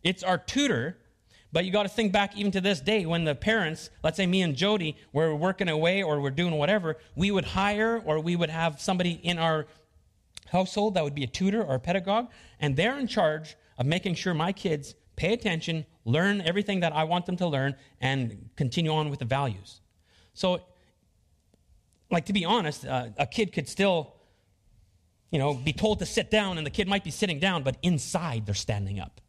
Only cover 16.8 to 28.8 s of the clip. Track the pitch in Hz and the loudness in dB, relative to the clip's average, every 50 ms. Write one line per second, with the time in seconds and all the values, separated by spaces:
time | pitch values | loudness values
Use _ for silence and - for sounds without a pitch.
16.8 | 175 160 151 151 160 156 170 180 170 - 185 175 180 175 147 135 135 139 139 - | 0 2 2 2 0 2 0 0 0 -2 -2 0 0 0 2 2 0 0 -2 -4
17.8 | - - _ _ - 131 135 135 127 117 107 101 - - _ - 151 123 120 175 | -12 -20 _ _ -2 0 0 0 -2 -2 -6 -10 -18 -18 _ -2 -2 -2 0 0
18.8 | 170 156 156 156 151 151 139 135 131 113 131 139 143 131 101 90 92 - - - | 0 2 2 0 0 -2 -4 -6 -2 -2 0 0 0 -2 -4 -6 -12 -18 -20 -20
19.8 | _ _ _ _ _ _ _ _ _ _ _ - - 185 180 175 - _ _ _ | _ _ _ _ _ _ _ _ _ _ _ -2 -2 0 0 -2 -4 _ _ _
20.8 | _ _ _ _ _ _ _ _ _ _ _ _ _ _ _ _ _ _ - _ | _ _ _ _ _ _ _ _ _ _ _ _ _ _ _ _ _ _ -20 _
21.8 | _ _ _ _ _ _ - 170 - - 196 202 170 165 208 233 185 151 143 - | _ _ _ _ _ _ -2 -2 0 0 -2 -2 2 2 2 2 2 -2 -4 -6
22.8 | - 131 135 127 123 117 104 - 147 - - - 214 185 - - 143 - - - | -6 -4 -4 -4 -4 -4 -4 -4 -4 -2 0 -2 -2 0 -2 -6 -6 -6 -2 0
23.8 | 190 202 185 165 147 - - _ _ _ _ _ _ _ _ _ _ _ _ _ | 2 2 2 2 -2 -6 -14 _ _ _ _ _ _ _ _ _ _ _ _ _
24.8 | _ _ _ _ _ _ _ _ _ _ - 151 135 143 143 123 127 151 151 - | _ _ _ _ _ _ _ _ _ _ -2 0 2 0 0 0 -2 -4 -2 2
25.8 | 214 220 214 - 180 - - - 185 - - 214 208 196 180 160 156 143 - - | 2 2 2 0 -2 -4 -2 -4 -2 2 2 2 2 2 -2 -4 -4 -4 -2 -2
26.8 | 202 180 202 196 - 160 139 - 220 190 165 139 160 196 180 165 135 131 123 - | 0 0 0 -2 -2 -4 -4 -2 -2 -2 0 0 0 0 0 0 0 -2 -4 0
27.8 | - 180 180 143 - - - 170 165 165 123 117 107 101 101 - - - 110 101 | 2 2 2 2 0 -2 -4 -2 -2 -2 -4 -4 -2 -2 -4 -4 -2 -2 -2 -2